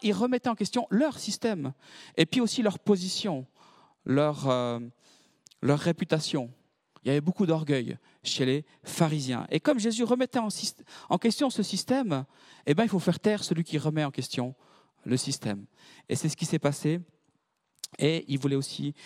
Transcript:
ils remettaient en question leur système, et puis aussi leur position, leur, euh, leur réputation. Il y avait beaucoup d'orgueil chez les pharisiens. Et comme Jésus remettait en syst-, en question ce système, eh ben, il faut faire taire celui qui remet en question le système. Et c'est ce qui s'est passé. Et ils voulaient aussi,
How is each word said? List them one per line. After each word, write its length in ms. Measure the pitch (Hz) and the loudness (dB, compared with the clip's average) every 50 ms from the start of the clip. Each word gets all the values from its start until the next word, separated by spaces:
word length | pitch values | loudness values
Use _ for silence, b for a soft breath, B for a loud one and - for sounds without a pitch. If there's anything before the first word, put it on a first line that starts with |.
ils 100 | - 165 | 0 0
remettaient 380 | 151 185 240 254 254 247 - 254 | 2 2 2 0 0 0 0 -2
en 40 | 226 | -2
question 320 | - 202 - - 247 233 - | -2 -2 -2 -2 -2 0 2
leur 280 | 196 226 302 302 240 - | 2 2 4 2 0 -4
système, 540 | - 220 - - - 226 208 165 139 135 - _ B B B B B B B B | -6 -8 -4 -2 -2 -2 -2 -2 -4 -6 -8 _ B B B B B B B B
et 80 | 165 | 2
puis 160 | - - 254 | 2 2 2
aussi 180 | 240 208 - - | 0 2 2 0
leur 180 | 220 208 180 - | 0 0 0 0
position, 680 | - - 202 180 180 185 - - - 202 151 131 131 - _ b b b b b b b b b - | 2 2 2 2 2 -4 -6 -4 -4 -4 -4 -6 -8 -12 _ b b b b b b b b b -2
leur, 460 | - 131 143 151 151 147 143 139 135 | 0 2 2 2 2 0 0 0 2
euh, 280 | 127 127 123 120 120 117 120 120 - _ b b b b b b b b b b _ _ | 2 2 2 0 -4 -4 -8 -10 -16 _ b b b b b b b b b b _ _
leur 160 | - 131 147 151 | 0 0 0 2
réputation. 760 | - 175 160 - 190 - 160 156 - - - 143 120 123 - _ _ _ _ _ _ _ _ - - | 2 0 0 0 -2 0 0 0 0 -2 -4 -4 -4 -6 -10 _ _ _ _ _ _ _ _ -6 -2
Il 40 | 131 | 0
y 20 | |
avait 100 | 139 147 | 0 2
beaucoup 260 | 147 180 175 - 196 | 2 0 0 2 2
d'orgueil 520 | 165 160 160 156 147 143 131 117 - - - b b b b | 2 2 2 2 0 0 0 0 -2 -6 -10 b b b b
chez 240 | b - - - 131 | b -4 -2 0 2
les 180 | 127 135 147 151 b b b | 2 2 0 -2 b b b
pharisiens. 640 | b - - - 170 156 156 151 131 131 123 113 87 - | b -4 0 2 2 2 2 0 -2 -2 -4 -4 -2 -2
Et 100 | - 165 | -2 0
comme 180 | - 294 294 233 | 2 2 2 2
Jésus 260 | 202 233 220 233 240 | 2 0 0 0 0
remettait 340 | 214 247 247 262 247 - 254 | 2 2 2 0 0 0 -2
en 100 | 220 208 | -2 -2
syst-, 360 | - - - - - - - B B B B B | -4 -4 -6 -8 -8 -10 -16 B B B B B
en 100 | B 180 | B 2
question 320 | - 226 - - 285 254 | 2 2 2 2 0 0
ce 120 | - - | 0 0
système, 640 | 196 - - 185 - - 247 269 254 196 143 131 135 - B B B B B B B | -2 -2 -4 -4 -2 0 0 0 0 0 -2 -2 -4 -6 B B B B B B B
eh 80 | 143 147 | 0 2
ben, 100 | 180 233 | 4 2
il 40 | 220 | 2
faut 100 | 202 175 | 2 0
faire 220 | - 180 170 - | 2 2 0 2
taire 240 | - 214 214 208 - | 2 0 0 0 0
celui 180 | - 170 160 | -2 0 -2
qui 160 | 170 - 156 147 | -2 -2 -2 -2
remet 260 | 127 156 151 156 151 | -2 0 0 0 0
en 60 | 139 | -2
question 440 | - - 127 - - 131 123 123 127 _ b b b b b b b b - | -2 -4 -6 -6 -4 -4 -4 -4 -6 _ b b b b b b b b -4
le 120 | - 123 | 0 0
système. 500 | 127 - 139 135 - - 110 101 98 107 - _ B B B B B B B | 0 0 -2 -6 -4 -4 -4 -6 -6 -8 -14 _ B B B B B B B
Et 80 | - | -4
c'est 120 | 143 - 156 | -2 -2 -2
ce 80 | - | -2
qui 100 | - 170 | -4 -4
s'est 120 | - 165 151 | -2 -2 0
passé. 420 | - 143 143 - - 151 160 175 170 - _ _ _ _ _ _ _ _ _ _ _ _ _ _ - - - - | 0 0 -2 0 -2 -2 -2 -2 -4 -10 _ _ _ _ _ _ _ _ _ _ _ _ _ _ -18 -16 -4 0
Et 260 | 143 151 160 165 - | 2 2 2 0 -2
ils 140 | - 139 131 | -2 -2 -2
voulaient 160 | 139 139 139 | 0 0 0
aussi, 360 | 135 135 - - - 143 143 147 B B | 0 -2 -4 -6 -6 -6 -6 -6 B B